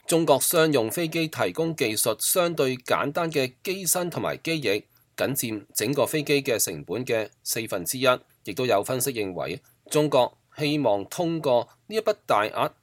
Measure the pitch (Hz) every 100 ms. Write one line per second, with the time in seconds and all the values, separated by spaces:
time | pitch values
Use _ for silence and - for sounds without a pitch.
0 | - 165 160 143 - 165 160 139 110 175
1 | 165 165 160 - 104 87 165 160 120 107
2 | 120 107 - 185 175 156 135 127 - 90
3 | 135 175 165 151 131 - - 190 175 180
4 | 180 139 85 69 160 165 113 104 - _
5 | _ - 104 123 120 107 101 - 110 143
6 | 113 156 147 143 135 107 - 78 73 104
7 | 127 113 104 _ - - 113 101 85 127
8 | 127 127 - _ - 98 127 101 110 127
9 | 131 117 98 87 67 87 - _ - 151
10 | 151 139 123 - _ - 147 151 123 101
11 | 98 - 165 165 147 120 110 _ - 220
12 | 214 208 - 110 107 - 147 -